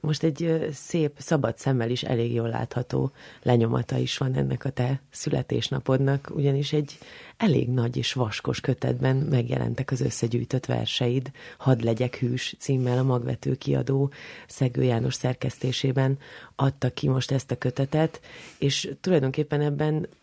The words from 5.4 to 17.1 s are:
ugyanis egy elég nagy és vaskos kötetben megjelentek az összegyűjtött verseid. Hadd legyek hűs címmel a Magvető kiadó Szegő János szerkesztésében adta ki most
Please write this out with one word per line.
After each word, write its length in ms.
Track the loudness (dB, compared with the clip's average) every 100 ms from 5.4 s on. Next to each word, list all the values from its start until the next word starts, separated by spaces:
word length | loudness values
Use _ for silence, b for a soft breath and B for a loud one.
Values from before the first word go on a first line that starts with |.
| 0 -2 -2 -4 0 2 2 0 -2
ugyanis 380 | -2 0 0 0
egy 260 | -2 -2 -8 B B B B
elég 320 | 4 4 4
nagy 280 | 2 0 0
és 160 | -2
vaskos 480 | 0 -2 -2 -4 -4
kötetben 560 | 0 0 0 2 2 2
megjelentek 760 | 2 2 2 0 -2 -2 -2
az 100 | 0
összegyűjtött 680 | -2 0 -2 -2 0 -4 0
verseid. 640 | -2 0 0 0 0 -2 B B B
Hadd 260 | 2 4
legyek 320 | 4 2 0 -2
hűs 400 | -2 -2 -4 -8
címmel 400 | -2 0 2 2
a 40 |
Magvető 520 | 4 2 0 -4 -2
kiadó 580 | -4 0 0 2 2 0 B B B B
Szegő 360 | -2 0 2
János 320 | 2 2 0
szerkesztésében 1040 | -2 -2 -2 -4 -4 -4 -2 0 2 2 0 B B B 0
adta 340 | 0 2 -2
ki 180 | 0
most 220 | 0